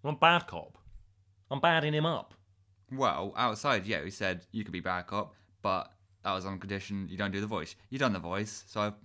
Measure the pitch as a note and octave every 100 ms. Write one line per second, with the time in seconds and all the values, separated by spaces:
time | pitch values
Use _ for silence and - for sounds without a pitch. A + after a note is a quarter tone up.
0 | C#3+ D3 E3 E3+ - E2+ - - - -
1 | - _ _ _ _ C3+ E3+ E3 D3+ D3+
2 | D#3+ C#3+ - - _ _ _ _ _ C3
3 | B2 D2 G2 - A#2+ G#2+ C#3+ A2+ F#2+ F#2
4 | E2+ - F#2+ F2+ - A2 G#2 F2+ F#2+ F2+
5 | F2 G2+ - - _ _ G2+ F#2 - -
6 | _ _ G2+ F#2 F#2+ F#2+ G2 G2 F#2+ G2+
7 | F2+ F#2 G2+ G2 G#2 G#2 D#2 - - C3
8 | C3 F#2+ E2+ F#2+ G#2+ - - G#2+ G#2 G#2